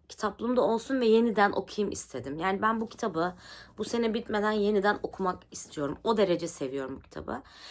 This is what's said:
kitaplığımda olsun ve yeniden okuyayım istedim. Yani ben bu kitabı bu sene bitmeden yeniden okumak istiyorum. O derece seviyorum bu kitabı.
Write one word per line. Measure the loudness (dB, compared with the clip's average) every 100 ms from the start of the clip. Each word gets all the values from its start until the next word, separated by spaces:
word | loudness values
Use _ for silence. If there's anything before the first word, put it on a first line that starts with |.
| -16
kitaplığımda | -4 -4 -2 -2 2
olsun | 4 2 0 2
ve | 6
yeniden | 6 6 4 4
okuyayım | 2 -4 -2 -2
istedim. | -2 -8 -8 -8 -4
Yani | -2 0
ben | 0 0
bu | -4
kitabı | -4 -4 -2 -2 -4 -16 -20 -16 -10
bu |
sene | -6 -2 0
bitmeden | -2 -2 -2 0
yeniden | 2 2 4 2 0
okumak | -4 -4 -4 -4 -8
istiyorum. | -14 -12 -6 -6 -4
O | 0 2
derece | 4 2 -2
seviyorum | -6 -6 -4 -6 -8
bu |
kitabı. | -12 -12 -8 -10 -10 -20 -18